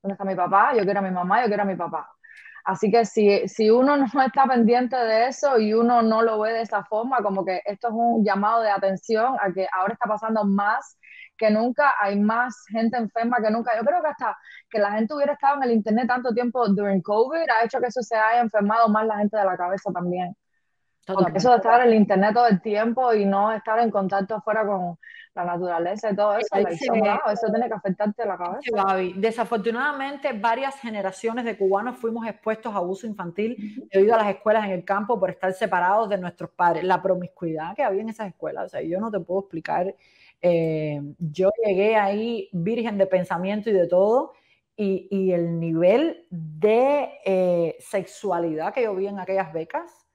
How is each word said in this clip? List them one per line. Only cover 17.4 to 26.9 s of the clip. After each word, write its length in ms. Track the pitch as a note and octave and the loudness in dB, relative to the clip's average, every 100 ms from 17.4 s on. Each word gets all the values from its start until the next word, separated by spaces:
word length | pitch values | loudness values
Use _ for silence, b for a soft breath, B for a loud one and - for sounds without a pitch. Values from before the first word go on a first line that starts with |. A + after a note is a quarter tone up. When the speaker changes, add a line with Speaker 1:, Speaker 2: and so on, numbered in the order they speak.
| D#4+ | 0
Speaker 1:
ha 160 | A3+ | 2
hecho 160 | A#3 B3+ | 2 -2
que 60 | A#3+ | -4
eso 160 | B3+ | -4
se 140 | A3 A3 | -2 0
haya 240 | G#3+ A#3+ | 2 2
enfermado 460 | A#3 G#3+ G3+ A3+ A3+ | 2 0 0 4 4
más 160 | G#3+ A3 | 4 0
la 100 | G#3 | 0
gente 220 | G#3 G#3+ | 0 0
de 60 | G3 | 0
la 100 | F3 | 0
cabeza 340 | F3 G3 G3+ | -4 -4 -4
también. 460 | F3 F3 F3+ F3+ G3+ _ _ _ _ _ _ - | -6 -4 -4 -6 -10 _ _ _ _ _ _ -6
Porque 140 | F#3+ | 0
Speaker 2:
Totalmente. 180 | F3+ E3 | 2 2
Speaker 1:
eso 120 | A#3 | 4
de 40 | A#3+ | 4
estar 240 | A#3 A#3+ | 6 4
en 80 | B3 | 6
el 60 | |
internet 400 | A3 G3 G3 G3+ | 6 4 4 2
todo 140 | G#3+ A#3+ | 4 4
el 120 | F#3+ | 2
tiempo 540 | A3+ G#3 A3+ A#3 B3+ | 0 -2 -2 0 2
y 100 | A3 | 2
no 260 | G3 G3 G#3 | 2 2 0
estar 280 | G#3+ G#3 A3 | -2 -2 0
en 120 | A#3 | 0
contacto 440 | G3+ F#3+ G3 G3 | 0 -2 -2 -2
afuera 320 | G#3+ - G#3+ G#3 | -6 -2 -2 0
con 320 | G3 F3+ E3+ B B B | -2 -4 -10 B B B
la 100 | - | -8
naturaleza 680 | F3 F3 F3+ E3+ F3 G#3 A3 | -6 -4 -4 -2 -4 -4 -4
y 60 | G3 | 0
todo 180 | G#3 | 0
eso, 140 | G3+ G#3+ | 0 0
Speaker 2:
Ahí 140 | G3 | 0
Speaker 1:
like, 120 | G#3 E3 | 0 -2
Speaker 2:
se 80 | |
Speaker 1:
somehow, 360 | C4+ | 0